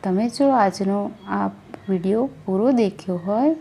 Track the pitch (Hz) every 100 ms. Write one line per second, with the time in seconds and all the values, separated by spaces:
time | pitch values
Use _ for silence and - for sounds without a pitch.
0 | 196 185 233 233 277 262 196 190 190 202
1 | 202 - 196 202 196 - - - - 185
2 | 185 220 269 - - 190 240 247 202 196
3 | - 175 175 214 285 320